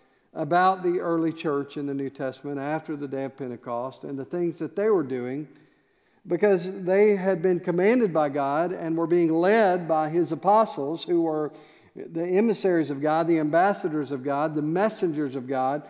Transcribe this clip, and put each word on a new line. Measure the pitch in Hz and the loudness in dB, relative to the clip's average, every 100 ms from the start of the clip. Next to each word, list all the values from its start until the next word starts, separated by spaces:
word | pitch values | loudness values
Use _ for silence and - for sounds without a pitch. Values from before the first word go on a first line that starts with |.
| _ _ _ | _ _ _
about | - 151 175 185 190 | -6 0 4 4 2
the | 175 180 | 0 -2
early | 170 165 165 | 0 0 -2
church | 160 165 143 139 151 | -2 -2 -2 -4 -6
in | 143 | -6
the | |
New | 139 135 | -6 -6
Testament | - 131 - 143 139 | -6 -8 -8 -8 -6
after | 143 156 160 147 | -4 -4 -6 -8
the | 139 | -6
day | 135 | -6
of | 135 135 | -6 -8
Pentecost | 127 120 123 117 131 - | -10 -10 -8 -6 -8 -10
and | 147 135 | -10 -10
the | 127 | -6
things | 175 175 165 | -4 -4 -4
that | 156 202 | -6 -2
they | 220 | 2
were | 185 | 2
doing, | 131 127 123 143 147 - _ _ _ _ _ _ - | 0 -4 -4 -6 -10 -16 _ _ _ _ _ _ -4
because | 175 208 185 180 196 | 2 4 4 0 -6
they | 180 196 214 196 | 0 4 4 4
had | 190 180 | 0 0
been | 185 175 | 2 0
commanded | 185 170 202 254 208 | 0 2 4 4 2
by | 156 147 | 2 0
God | 139 139 151 175 | 0 0 0 -2
and | 180 165 | -4 -4
were | 160 165 | -2 2
being | 175 165 | 2 4
led | 160 180 226 196 180 160 | 4 4 4 4 2 0
by | 156 156 | 0 0
his | 170 151 | 0 -2
apostles, | 156 185 214 220 156 143 160 | 0 4 4 2 -2 -6 -6
who | - 170 | -2 0
were | 165 156 147 - - _ _ - - | 0 -2 -4 -8 -20 _ _ -16 -10
the | 165 | -6
emissaries | 175 185 226 196 190 170 143 | 0 2 2 2 2 2 0
of | 139 | -2
God, | 151 160 165 | 0 2 2
the | 160 | 2
ambassadors | 151 165 196 196 175 151 135 | 4 4 4 2 -2 -4 -4
of | 139 | -4
God, | 139 139 156 | -2 -2 -2
the | 151 | -2
messengers | 151 180 214 214 175 147 139 | -2 0 0 0 -4 -2 -4
of | 135 127 | -6 -4
God, | 131 131 147 | -2 -2 -4